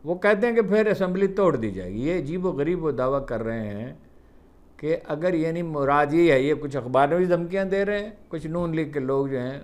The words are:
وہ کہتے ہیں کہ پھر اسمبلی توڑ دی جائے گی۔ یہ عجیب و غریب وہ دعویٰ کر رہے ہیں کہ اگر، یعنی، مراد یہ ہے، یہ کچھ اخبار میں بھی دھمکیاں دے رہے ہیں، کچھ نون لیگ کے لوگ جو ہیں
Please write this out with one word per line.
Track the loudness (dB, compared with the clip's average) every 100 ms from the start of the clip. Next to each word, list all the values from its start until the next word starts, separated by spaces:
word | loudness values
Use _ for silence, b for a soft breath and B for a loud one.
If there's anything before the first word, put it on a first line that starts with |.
وہ | -4 0
کہتے | 2 4 4
ہیں |
کہ | 2
پھر | 4 4 4
اسمبلی | 2 0 2 0
توڑ | 4 2 2
دی | -2
جائے | -6 -8
گی۔ | -4 -2
یہ | -2
عجیب | -4 -4 -4
و |
غریب | -2 -2 0
وہ | -2
دعویٰ | -2 0 -2 -2
کر | -4
رہے | -4 -4 -6
ہیں | -8 -10 -14 b b b b b b -20 -8
کہ | -4 -4 -4
اگر، | -2 0
یعنی، | 0 -2 -2
مراد | -4 -2 2 4 4
یہ | 4 6
ہے، | 6
یہ | 4
کچھ | -2 -4 -6
اخبار | 0 2 4
میں | 2
بھی | 2
دھمکیاں | 0 0 -4 0
دے | 0 0
رہے | -2
ہیں، | -6 -14 -12
کچھ | -10 -6
نون | -4 -2 -2
لیگ | -2
کے | -4
لوگ | 0 0 0
جو | -2
ہیں | -4 -8